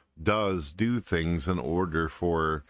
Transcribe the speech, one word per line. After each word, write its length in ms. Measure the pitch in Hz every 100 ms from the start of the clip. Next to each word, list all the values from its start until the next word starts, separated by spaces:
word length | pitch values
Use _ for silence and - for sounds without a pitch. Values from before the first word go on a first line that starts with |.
| _ -
does 500 | 80 107 104 92 73
do 280 | 85 113 120
things 480 | - 85 82 85 76
in 100 | 90
order 520 | 65 87 92 80 80
for 540 | - 87 82 78 78 -